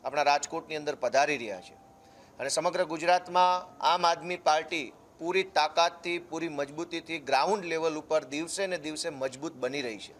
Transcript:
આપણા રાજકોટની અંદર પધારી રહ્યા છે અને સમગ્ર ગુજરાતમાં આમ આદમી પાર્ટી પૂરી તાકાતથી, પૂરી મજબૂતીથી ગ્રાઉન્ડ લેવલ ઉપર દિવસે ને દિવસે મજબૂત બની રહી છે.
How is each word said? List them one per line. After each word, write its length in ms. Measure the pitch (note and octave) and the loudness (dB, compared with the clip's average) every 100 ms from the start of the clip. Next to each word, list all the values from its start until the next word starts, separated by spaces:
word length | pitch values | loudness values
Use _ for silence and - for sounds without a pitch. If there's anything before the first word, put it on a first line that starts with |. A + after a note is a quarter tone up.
આપણા 200 | C3 C#3+ C#3+ | -2 2 4
રાજકોટની 500 | D3 - E3 D#3+ D#3 | 4 0 -8 -6 -6
અંદર 140 | D3 C3+ | -4 -2
પધારી 360 | B2 C3 D3 C#3+ | 2 4 4 0
રહ્યા 240 | A2+ F#2 | -2 -8
છે 100 | - - - - - - - - | -12 -20 -20 -20 -20 -20 -20 -8
અને 100 | C3 | -2
સમગ્ર 360 | D#3+ F3 F3 E3 | 0 0 0 -2
ગુજરાતમાં 720 | E3 E3+ F3+ F3 F3+ F3+ F3+ - - D3 | 0 2 2 4 4 4 4 -4 0 2
આમ 160 | F3 F3 | 4 4
આદમી 300 | E3 E3 F3+ - | 2 -4 -2 2
પાર્ટી 380 | D#3 D#3+ E3+ A#2 - - - | 2 0 -6 -6 -14 -20 -10
પૂરી 260 | E3 F#3 F#3+ D#3 | -2 -2 0 0
તાકાતથી, 600 | D3+ E3+ E3+ E3+ F3 F3 E3+ | 2 2 2 0 -6 -6 -6
પૂરી 260 | D#3+ E3 C#3+ | -8 -6 -4
મજબૂતીથી 640 | C#3+ D3+ E3+ E3 D#3+ E3 C3 | -6 -6 -8 -8 -8 -8 0
ગ્રાઉન્ડ 400 | C3+ D#3+ G#3 F3 | 2 4 0 0
લેવલ 300 | D#3+ D#3+ D3+ | -2 -2 -2
ઉપર 220 | D3+ D#3 C#3 | 0 0 0
દિવસે 300 | C#3+ E3 F#3+ F#3+ | -6 -6 -4 -2
ને 160 | F3 D3+ | -4 -6
દિવસે 200 | D3+ E3 | -6 -8
મજબૂત 500 | C#3 C3 B2+ D#3+ C3 | -4 -6 -4 -10 -4
બની 240 | B2+ C#3+ B2 | -4 -4 -6
રહી 160 | G#2 | -8
છે. 100 | - | -14